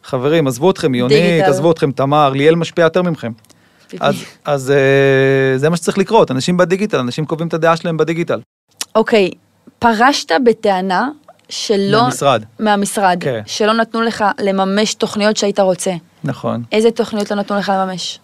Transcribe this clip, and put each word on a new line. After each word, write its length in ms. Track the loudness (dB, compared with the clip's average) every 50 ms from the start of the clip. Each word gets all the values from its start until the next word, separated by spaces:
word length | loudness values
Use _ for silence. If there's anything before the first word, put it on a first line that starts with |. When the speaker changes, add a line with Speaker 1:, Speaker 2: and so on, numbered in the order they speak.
| _
Speaker 1:
חברים, 440 | -6 -6 -2 0 0 0 2 0
עזבו 240 | -2 -2 0 0 0
אתכם, 240 | 0 0 -2 -2 0
יונית, 220 | 0 2 2 4
Speaker 2:
דיגיטל. 320 | 4 4 2 2 2 2 2
Speaker 1:
עזבו 220 | 0 2 2 0
אתכם, 200 | 2 2 0 -2
תמר, 380 | 0 -2 0 2 2 4 2 2
ליאל 260 | 2 4 4 4 4
משפיע 280 | 4 0 -4 0 2 2
יותר 180 | 2 2 0
ממכם. 300 | 0 0 -4 -4 -8 -10 -10 _ _ _ -20 _ _ _ _ _ _
Speaker 2:
פיפי. 160 | _ -10 -4 -2
Speaker 1:
אז, 100 | -2 -2 -4 -8 -16 -20 _ _
אז, 260 | -4 -4 -4 0 0
אה, 60 | 2 2 4 4 4 4 4 4 4 4 2 2 2 2 0 0 0
זה 120 | 0 0 0
מה 80 | 0
שצריך 200 | 0 -2 -2 -2
לקרות, 340 | -2 -2 2 4 2 2 2
אנשים 260 | 0 -4 -2 -2 2
בדיגיטל, 420 | 2 2 0 2 -2 -2 -2 -2 -2
אנשים 260 | -4 -4 -4 -6 -6
קובעים 220 | -6 -6 -6 -6
את 60 | -6 -4
הדעה 240 | 0 0 0 0
שלהם 200 | 0 -2 -6 -2
בדיגיטל. 420 | -2 -2 -2 -2 -4 -4 -4 -4 -6 -6 _ _ _ _ _ _ _ -14 _ _
Speaker 2:
אוקיי, 360 | 0 2 4 2 2 2 2 -2 _ _ _ _ _ _ -20 _ _
פרשת 520 | 0 0 2 4 2 2 2 0 -2 -2 -2 2 2
בטענה 640 | 2 2 2 0 0 0 0 0 0 0 -2 -2 -4 -6 -12 _ -20 -20 _ _ _
שלא 520 | -12 -10 -4 -2 0 0 2 2 2 2
Speaker 1:
מהמשרד. 420 | 2 2 0 0 2 2 2 2 -2 -6 _ _
Speaker 2:
מהמשרד, 580 | 0 0 0 0 0 -2 -2 0 2 2 2 0
Speaker 1:
כן. 200 | -2 -4 -4 -4 -8
Speaker 2:
שלא 280 | -8 -4 -2 0 0 2
נתנו 280 | 0 -2 -2 -2 -4
לך 220 | -2 -2 -2 0 -2 -2 0 0
לממש 540 | -2 -2 0 0 -2 0 0 -2 -2 -2 -2
תוכניות 440 | _ -4 -4 -2 0 0 0 0
שהיית 220 | 0 -2 -2 0 2
רוצה. 320 | 2 2 0 -2 -2 -6 -6 -6 -10 _ _ _ -8
Speaker 1:
נכון. 400 | -8 -8 -6 -6 -6 -6 -6 -6 -2
Speaker 2:
איזה 200 | -2 2 2 2
תוכניות 400 | 0 0 -6 -4 -4 -6 -4 -4
לא 60 | -4
נתנו 200 | -6 -4 -4 -4
לך 140 | -4 -2 -2 0
לממש? 440 | 0 -2 -4 -4 -8 -10 -12 -12 -14